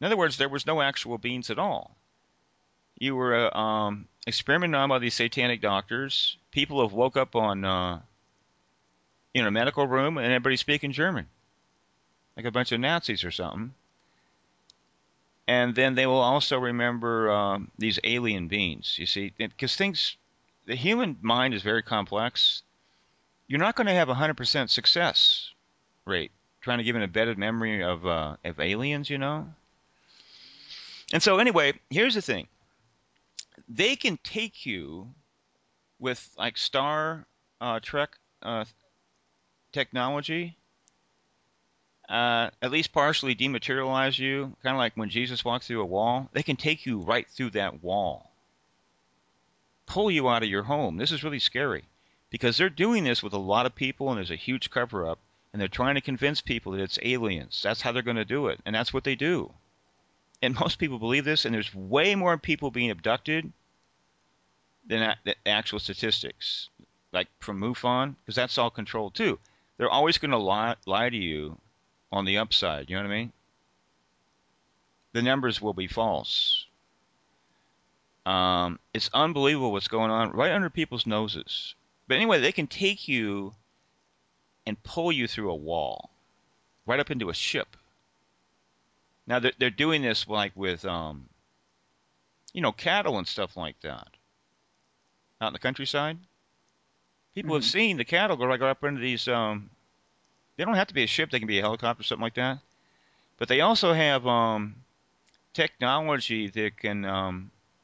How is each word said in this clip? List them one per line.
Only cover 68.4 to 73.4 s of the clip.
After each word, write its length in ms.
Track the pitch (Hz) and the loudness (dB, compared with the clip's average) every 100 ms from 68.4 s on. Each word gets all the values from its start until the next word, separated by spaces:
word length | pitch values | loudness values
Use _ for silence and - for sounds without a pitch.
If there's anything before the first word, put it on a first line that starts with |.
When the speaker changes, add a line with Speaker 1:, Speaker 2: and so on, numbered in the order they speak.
| 123 - | -2 0
Speaker 1:
all 120 | 117 | 0
controlled 440 | - 104 117 101 | -2 -6 -6 -6
too. 240 | - 214 - _ _ _ - | -2 0 -2 _ _ _ -2
They're 120 | 123 | 2
always 300 | 135 156 165 | 4 4 2
gonna 200 | 151 123 | 2 0
lie, 360 | 95 104 117 - | 2 2 0 -2
lie 260 | - 98 123 | -2 0 2
to 60 | 117 | 0
you 440 | 87 76 76 78 _ _ _ _ _ | -2 -4 -6 -10 _ _ _ _ _
on 140 | 98 | -2
the 140 | 95 101 | 0 0
upside, 520 | 110 - 90 73 71 | 2 0 0 -2 -4
you 60 | 92 | -6
know 60 | |
what 100 | 101 | -4
I 40 | 104 | -4
mean? 160 | 120 - | -6 -10